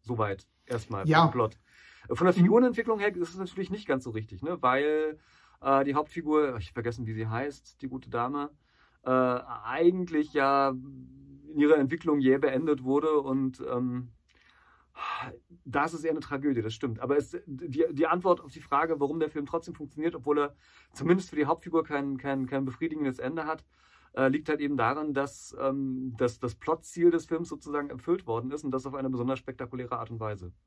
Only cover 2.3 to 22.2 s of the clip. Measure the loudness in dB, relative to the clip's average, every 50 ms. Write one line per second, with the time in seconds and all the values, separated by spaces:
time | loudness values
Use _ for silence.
2.3 | 6 8 8 8 8 8 6 6 2 0 0 0 0 0 0 -2 0 -2 -6 -6
3.3 | -6 -10 -10 -8 -6 -8 -6 -6 -6 -8 -2 -2 -2 -2 -2 -6 -8 -8 -8 -10
4.3 | -12 -8 -6 -6 -4 0 2 2 2 2 2 2 2 0 0 -2 -6 -8 _ _
5.3 | _ -20 -20 _ _ _ 0 2 4 4 4 2 0 0 -2 -2 -8 -6 -2 2
6.3 | 4 4 4 2 0 -6 -10 -8 -8 -4 -4 -4 -4 -4 -8 -6 -4 -4 -4 -4
7.3 | -4 -4 -4 -6 -8 -12 _ -20 _ _ -12 -10 -10 -10 -10 -6 -4 -2 -2 -2
8.3 | -2 -4 -6 -6 -10 _ _ _ _ _ _ _ _ _ _ 2 2 4 4 2
9.3 | 0 -2 -4 -8 -12 -10 -8 -6 -2 4 4 4 4 4 -4 0 0 -2 -2 0
10.3 | 0 2 4 4 4 4 4 2 0 -4 -8 -14 -16 -16 -18 -20 -20 -20 -20 -20
11.3 | -20 -20 -20 -6 2 6 8 8 8 8 6 2 0 -2 0 2 2 4 6 6
12.3 | 6 6 4 2 2 0 2 2 0 0 2 2 2 2 4 4 2 2 2 2
13.3 | -2 0 0 -2 -4 -6 -8 -4 -2 -2 -2 -2 -2 -4 -8 -10 -16 _ _ _
14.3 | _ _ _ _ _ _ _ _ _ _ _ _ _ -10 -8 -6 -6 -6 -8 -10
15.3 | -12 -16 _ _ -20 -20 _ -4 -2 -2 -2 -2 -4 -4 -4 -2 -4 -4 -6 -6
16.3 | -8 -2 0 0 0 0 -2 -4 -6 -4 -6 -6 -4 -6 -2 0 0 0 0 -2
17.3 | -10 -14 -12 -12 -12 -10 -10 -6 0 0 0 0 2 0 2 2 2 2 4 2
18.3 | 2 2 0 -18 -18 -20 -6 0 0 0 2 0 0 0 0 -2 0 -2 -2 -2
19.3 | -2 -6 -6 -4 -6 -6 -6 -8 -12 -12 -14 -12 -8 -4 -4 -4 -4 -4 -2 0
20.3 | 2 2 2 -2 -4 _ _ _ _ -20 -20 _ _ -4 2 4 4 4 2 -4
21.3 | -2 -2 2 0 0 -2 -2 0 0 0 0 0 -2 -2 -2 -2 -6 -4